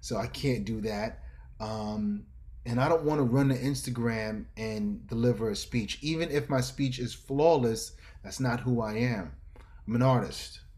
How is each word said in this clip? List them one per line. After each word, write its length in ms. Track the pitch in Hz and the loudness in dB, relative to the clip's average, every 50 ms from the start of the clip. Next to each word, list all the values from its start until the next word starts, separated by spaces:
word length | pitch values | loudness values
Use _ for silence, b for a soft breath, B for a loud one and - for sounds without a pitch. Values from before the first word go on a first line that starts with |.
So 160 | - - 120 | -8 -4 -2
I 100 | 101 110 | -2 -2
can't 380 | 120 - - 147 139 120 107 98 | -4 -4 -2 0 0 0 0 0
do 160 | 110 113 110 | -2 -4 -2
that. 420 | 101 110 104 101 110 113 - B B B B B B B B - | -2 -2 -2 -2 -2 -4 -6 B B B B B B B B -8
Um, 640 | 220 214 220 214 214 214 214 214 208 - 208 208 - - - - - - - - - | -6 -6 -4 -4 -4 -4 -2 -2 -2 -2 -2 -4 -6 -12 -18 -18 -18 -18 -16 -10 -4
and 140 | 120 117 123 | -2 2 2
I 80 | 135 156 | 4 4
don't 160 | 165 165 147 | 4 4 4
wanna 180 | 151 151 151 | 2 2 4
run 280 | 131 117 120 135 139 139 | 4 4 4 6 6 4
to 80 | 131 - | 4 2
Instagram 880 | 123 143 139 127 - 123 120 117 117 117 113 110 110 110 107 104 - - - | 0 0 -2 -2 -4 -4 -2 0 0 0 0 0 -2 -2 -4 -6 -8 -10 -8
and 500 | 110 110 110 110 107 104 104 101 - - | -6 -4 -4 -2 -2 -2 -2 -2 -4 -6
deliver 440 | - 113 113 117 123 113 104 113 110 | -4 0 2 4 4 4 2 0 -2
a 60 | 101 | -2
speech. 420 | - - - - 120 104 98 - - | -4 -4 -2 -2 -2 -2 -2 -6 -6
Even 280 | 143 151 160 160 170 156 | -4 -4 -2 -2 -2 0
if 180 | 139 147 131 147 | 0 -2 0 2
my 120 | 170 165 | 0 0
speech 380 | 127 - - - 139 131 127 135 | 0 0 -2 0 0 0 0 -2
is 140 | 123 120 - | -6 -6 -6
flawless, 760 | - - - 139 143 160 170 165 139 120 113 113 110 - - B B B B B B - | -10 -8 -4 2 4 6 6 6 6 4 2 2 0 -4 -10 B B B B B B -14
that's 160 | 98 - - | -12 -4 0
not 200 | 131 123 120 117 | 0 0 0 0
who 200 | 104 127 123 117 | 0 0 2 2
I 140 | 110 107 107 | 0 0 0
am. 380 | 113 123 123 117 98 85 69 - - - B B B B B B B B | 2 2 2 2 0 -4 -6 -10 -14 -18 B B B B B B B B
I'm 80 | 104 117 | 0 2
an 80 | 120 | 6
artist. 580 | 127 131 127 120 101 - - - - - - - - - - | 6 6 6 6 2 0 -4 -10 -10 -12 -14 -16 -18 -20 -20